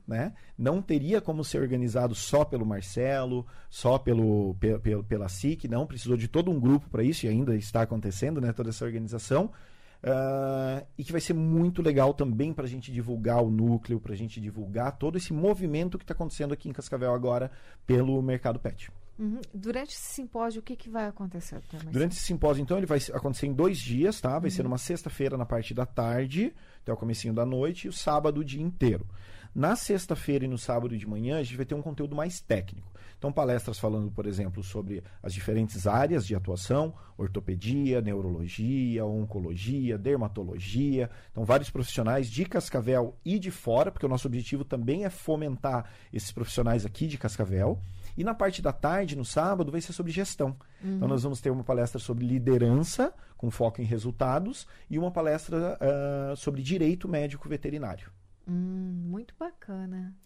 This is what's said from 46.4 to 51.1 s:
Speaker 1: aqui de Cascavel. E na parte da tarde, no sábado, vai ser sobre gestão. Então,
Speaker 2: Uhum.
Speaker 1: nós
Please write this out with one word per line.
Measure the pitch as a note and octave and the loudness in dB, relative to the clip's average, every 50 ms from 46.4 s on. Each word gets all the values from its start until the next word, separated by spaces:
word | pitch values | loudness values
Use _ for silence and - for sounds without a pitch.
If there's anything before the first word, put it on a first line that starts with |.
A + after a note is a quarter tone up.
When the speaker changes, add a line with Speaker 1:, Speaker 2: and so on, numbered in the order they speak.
| A#2 - - - A#2 A#2 B2+ A#2 G2+ | -6 -2 0 2 4 4 4 4 2
Speaker 1:
aqui | G2+ G2+ - D#3 | -2 -2 -2 -2
de | D#3+ C#3+ - | -2 -2 -2
Cascavel. | - G#2+ - - G#2+ F#2 F#2+ F#2 G2 C#3 - - - - - - - - - | -4 -4 -2 -2 -2 0 2 2 4 2 2 0 -4 -8 -10 -10 -10 -8 -6
E | - E3+ | -4 -2
na | A3+ A3 | -2 0
parte | A3 G3 G3 F#3 - | 0 0 0 0 0
da | D#3+ D3+ | -2 -2
tarde, | C3 - - D3 E3+ G3 G3 D#3 C#3+ | -2 0 0 2 2 2 0 0 -2
no | C#3 B2 | -4 -6
sábado, | - - D3+ D#3+ F#3 G3 F3+ E3 C#3+ | 0 2 2 2 4 2 2 0 0
vai | C#3+ E3+ | -2 -4
ser | E3 - | -6 -6
sobre | E3+ - F3 E3+ | -6 -6 -4 -2
gestão. | D#3 F#3 G3 - - - D3 C3+ C#3 - - - - - | -2 -2 -4 -4 -2 -2 -2 -2 -2 -6 -12 -20 -18 -8
Então, | - F#3+ F#3+ F#3+ | -6 -4 -2 0
Speaker 2:
Uhum. | F#3+ | 2
Speaker 1:
nós | - | 2